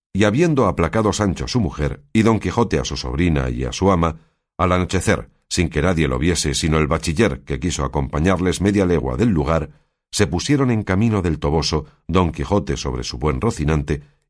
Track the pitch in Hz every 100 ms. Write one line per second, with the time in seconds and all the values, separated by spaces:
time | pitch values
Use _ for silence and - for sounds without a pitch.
0 | _ 95 107 113 175 147 104 - 82 104
1 | 107 92 101 80 - 127 87 - 73 -
2 | - 110 107 110 95 98 107 76 64 71
3 | 62 65 90 73 64 60 64 - 92 90
4 | 85 78 _ _ _ - 90 90 90 95
5 | 104 - - _ _ - 82 - 85 82
6 | 73 64 80 82 73 69 80 78 76 82
7 | - 78 110 73 - 69 85 78 69 73
8 | 65 76 85 90 90 80 95 101 90 85
9 | 64 64 120 85 71 80 73 - _ _
10 | _ - - 175 - 143 131 113 101 95
11 | 117 107 87 78 78 80 73 76 71 _
12 | - 87 87 76 69 101 76 67 69 64
13 | 60 62 76 65 - - 73 78 71 71
14 | - _ _